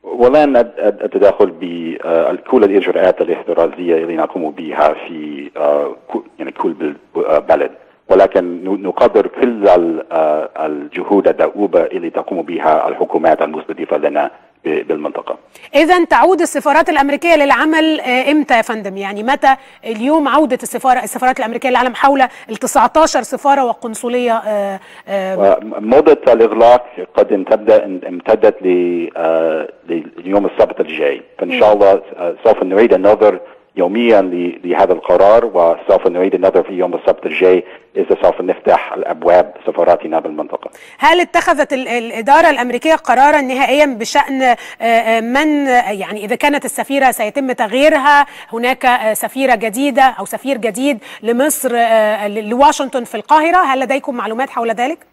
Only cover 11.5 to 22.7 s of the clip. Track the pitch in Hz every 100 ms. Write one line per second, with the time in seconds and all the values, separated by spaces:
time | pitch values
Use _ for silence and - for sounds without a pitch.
11.5 | 101 101 87 82 92 82 - - 92 76
12.5 | 82 78 76 - - - 87 80 82 76
13.5 | 78 - - 78 76 73 73 71 - _
14.5 | _ 80 78 71 78 76 - - - _
15.5 | - - 294 320 359 339 262 311 349 349
16.5 | 285 294 294 330 302 277 285 339 320 277
17.5 | 247 311 320 311 311 254 254 262 302 277
18.5 | 240 220 220 196 190 196 202 220 277 277
19.5 | 262 - _ 226 220 254 320 277 285 302
20.5 | 247 220 - 269 247 208 247 254 262 220
21.5 | 240 262 247 254 233 277 277 254 - -
22.5 | 220 254